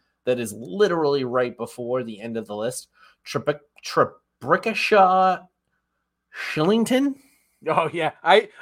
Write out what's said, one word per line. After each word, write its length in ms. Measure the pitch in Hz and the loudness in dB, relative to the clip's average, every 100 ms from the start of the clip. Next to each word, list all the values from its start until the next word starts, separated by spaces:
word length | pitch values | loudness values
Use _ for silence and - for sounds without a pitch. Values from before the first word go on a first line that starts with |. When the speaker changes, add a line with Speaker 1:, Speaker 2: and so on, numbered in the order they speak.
| _ _ | _ _
Speaker 1:
that 160 | 123 123 | -4 -2
is 140 | 113 | -4
literally 720 | 104 117 190 202 170 147 143 123 | -10 -6 0 2 2 0 0 0
right 320 | 127 123 - | -2 -2 -4
before 460 | 117 - 120 127 | -12 -8 -4 -4
the 180 | 113 101 | -4 -10
end 160 | 117 113 | -8 -8
of 100 | 104 | -8
the 80 | 104 | -6
list. 320 | 117 - - _ - _ - | -6 -6 -14 _ -20 _ -8
Trebric-, 340 | - 147 147 _ _ - 160 123 - _ - | -6 -4 -6 _ _ -4 0 0 -2 _ -10
Trebrickashaw 1040 | 123 220 233 220 - 208 185 185 185 180 - _ _ _ _ _ _ _ _ - - | -2 -2 -2 -4 2 4 6 4 2 0 -8 _ _ _ _ _ _ _ _ -14 -8
Shillington? 640 | 156 165 226 214 254 285 269 _ _ _ _ 147 | 0 2 2 2 2 0 -4 _ _ _ _ -2
Speaker 2:
Oh, 220 | 165 156 | 0 0
yeah. 200 | 165 156 - | -2 -4 -2
I, 260 | 160 208 226 - | 4 4 4 -10